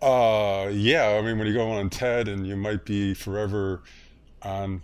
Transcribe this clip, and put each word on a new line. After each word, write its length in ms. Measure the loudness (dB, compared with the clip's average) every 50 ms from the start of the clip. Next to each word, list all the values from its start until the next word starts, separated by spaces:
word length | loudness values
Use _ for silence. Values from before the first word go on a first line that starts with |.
uh, 680 | 2 4 4 6 6 6 4 4 2 2 0 0 -2 -2
yeah, 380 | -2 2 2 4 4 4 4 4
I 120 | 4 2
mean, 160 | 2 0 -2
when 80 | -2 0
you 80 | 0 0
go 160 | 0 0 -2
on 220 | -2 -2 -4 -4
ted 360 | -4 -2 -2 0 0 0 -2
and 200 | -2 -4 -6 -6
you 80 | -6 -6
might 300 | -4 -4 -4 -4 -4 -4
be 280 | -4 -2 -2 0 -2 -4
forever 720 | -4 -6 -6 -4 -4 -4 -2 -2 -2 -2 -2 -4 -6 -10 -18 -20 -20 -20 -20 -20 -20 _ -20 -20 -14
on 400 | -10 -8 -6 -6 -6 -6 -6 -8